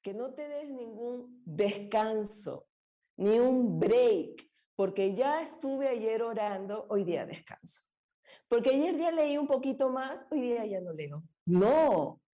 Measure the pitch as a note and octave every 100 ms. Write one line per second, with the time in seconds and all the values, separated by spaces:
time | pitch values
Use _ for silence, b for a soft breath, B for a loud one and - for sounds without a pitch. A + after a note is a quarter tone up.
0 | G3 G3+ B3+ C#4 D4 D4 D4+ B3+ A#3 G#3+
1 | A#3+ B3 B3 - - D3+ G3+ G3+ G3+ A3
2 | A3 A3 G#3 - D#3+ C3 _ _ _ _
3 | _ - G3+ A3+ B3 B3+ A#3 E3 G4 A#3+
4 | B3 - C#3+ - - _ _ - F#3+ G3
5 | F#3+ G3 C4+ D#4 D#4+ - C4+ C4+ C4+ A#3
6 | A3 A3+ A#3 A3 G#3 G3 G3 G#3 - G3+
7 | F3+ E3 - E3 - - - - _ _
8 | _ _ B B _ A#3+ A#3 C4+ D#4+ D#4
9 | E4 E4 D4+ C#4+ C#4+ C4+ C4+ C4 C4 C4
10 | C4+ F4+ - D4+ B3 A#3 G#3+ F#3+ F3+ D#3
11 | D3 D3 - _ - F3+ G#3 D4+ D4+ F#3
12 | - - _